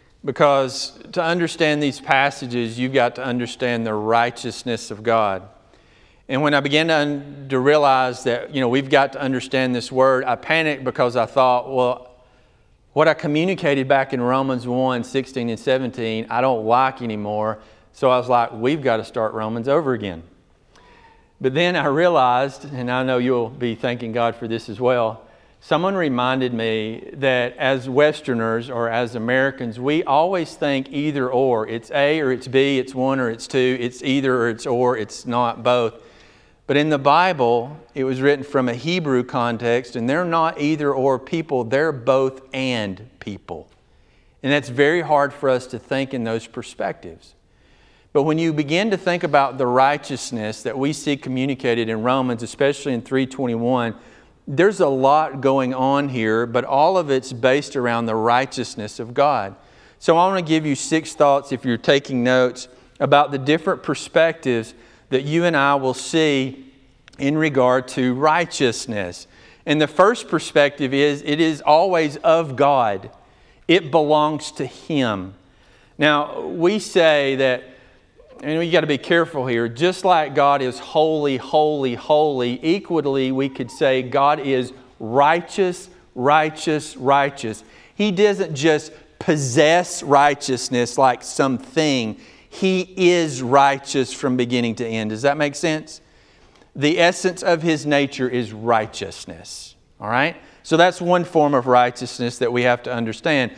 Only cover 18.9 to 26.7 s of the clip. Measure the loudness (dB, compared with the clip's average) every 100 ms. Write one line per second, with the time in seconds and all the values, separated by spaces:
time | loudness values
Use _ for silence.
18.9 | 0 -2 -4 -4 -2 -6 -4 0 0 0
19.9 | -4 -4 -10 -16 _ _ _ _ _ _
20.9 | -20 -20 _ _ _ -2 0 0 2 0
21.9 | 2 4 4 4 2 0 -6 -12 -8 -4
22.9 | -2 0 0 2 0 -2 -4 -6 -4 -4
23.9 | -4 -6 0 -2 -2 -6 -6 -8 -2 2
24.9 | 2 0 -4 -16 _ _ _ -2 0 0
25.9 | 0 -2 0 0 0 -2 -2 -2